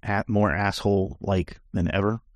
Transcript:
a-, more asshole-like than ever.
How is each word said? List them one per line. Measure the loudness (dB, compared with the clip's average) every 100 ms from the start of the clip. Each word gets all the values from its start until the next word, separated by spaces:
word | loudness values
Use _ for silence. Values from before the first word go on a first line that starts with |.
a-, | -4 -4 0
more | 2 2
asshole-like | 2 0 0 2 2 0 -4 -2 0 -2 -8 -8
than | -2 0
ever. | 0 0 -2 -6